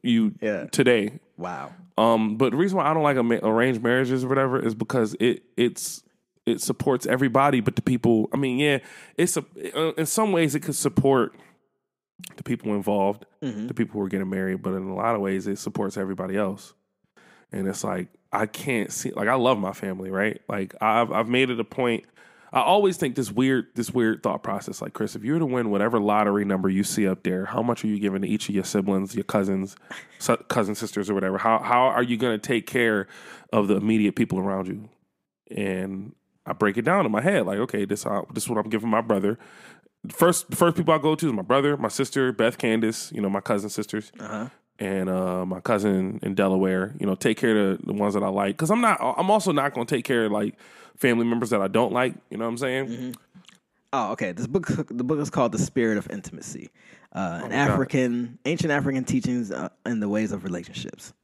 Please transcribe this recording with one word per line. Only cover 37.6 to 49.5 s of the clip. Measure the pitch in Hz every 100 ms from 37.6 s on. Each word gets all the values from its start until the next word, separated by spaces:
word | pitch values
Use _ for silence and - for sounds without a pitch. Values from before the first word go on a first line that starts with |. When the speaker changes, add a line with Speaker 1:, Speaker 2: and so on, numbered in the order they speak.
| 123 104 98
Speaker 1:
this, | 101 113
uh, | 101 -
this | -
is | -
what | 110
I'm | 107
giving | 110 113
my | 110
brother." | 113 104 101 117 - - - - _ _ -
First, | - 170 170 -
the | -
first | 170 165
people | 165
I | 156
go | 151 156
to | 160
is |
my | 110
brother, | 95 135 143 147
my | 107
sister, | - 135 139 131
Beth | 110 117 -
Candace, | 123 113 110 113 -
you | 113
know, | 98
my | 101
cousin | - 104 104
sisters, | - 104 107 104 -
Speaker 2:
Uh-huh. | 107 107 123 _ _ _
Speaker 1:
and, | 101 95 90
uh, | 92 92 90 92
my | 92
cousin | - 107 104 95 92 -
in | 98 98
Delaware. | 98 95 95 92 95 -
You | 101
know, | 95
take | - 113
care | 120 107 98
of | 95 -
the |
ones | 101 104
that | 101
I | 98
like, | 101 98 -
'cause | 160
I'm | 226
not, | 233 147
I'm | 120 127 185
also | 214 190